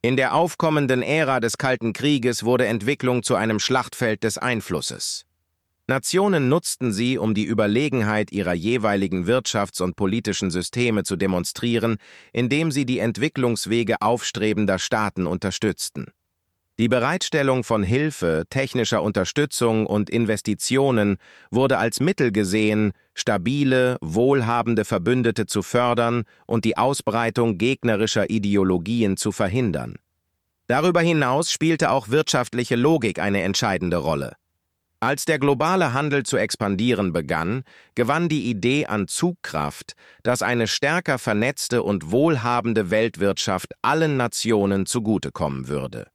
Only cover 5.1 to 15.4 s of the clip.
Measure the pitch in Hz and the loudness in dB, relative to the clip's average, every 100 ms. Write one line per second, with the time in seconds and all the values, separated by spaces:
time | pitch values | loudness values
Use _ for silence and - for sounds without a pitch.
5.1 | - - _ _ _ _ _ - 131 - | -10 -14 _ _ _ _ _ -4 -4 0
6.1 | 185 202 180 127 156 - - 123 98 123 | 0 2 2 2 2 0 -4 -4 0 -2
7.1 | 131 110 107 95 107 104 110 147 127 104 | 0 0 0 0 0 2 2 0 0 0
8.1 | 107 104 98 87 90 92 123 107 101 98 | 0 -2 -2 -2 -2 0 0 0 0 0
9.1 | 92 87 123 113 113 101 - 92 - 98 | -2 0 0 0 -4 -4 -2 -4 -2 -2
10.1 | 113 107 95 98 87 87 120 120 107 90 | -2 -2 -2 -2 -2 -4 -2 0 0 -2
11.1 | 92 95 90 87 - 120 117 117 110 - | -2 -2 -2 -4 -4 -2 0 0 -4 -8
12.1 | - - - 123 143 160 139 127 127 110 | -20 -10 -4 0 0 0 -2 -2 0 -2
13.1 | 104 147 - 123 113 - 117 110 117 104 | -2 -4 0 -2 -2 0 0 0 0 2
14.1 | 117 - - 107 107 104 95 - 113 107 | 0 -2 -2 0 2 0 0 0 -2 -2
15.1 | - 87 92 | -2 -4 -2